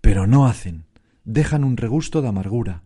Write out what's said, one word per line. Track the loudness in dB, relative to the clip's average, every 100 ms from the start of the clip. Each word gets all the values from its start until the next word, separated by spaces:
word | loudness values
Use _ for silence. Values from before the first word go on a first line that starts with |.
pero | 4 4 4
no | 4 4
hacen, | 0 -8 -12 -16 _ _ _ -4
dejan | -2 0 0
un | 0 -2
regusto | -2 -4 -2 -4
de | -2
amargura | -4 -4 -4 -4 -8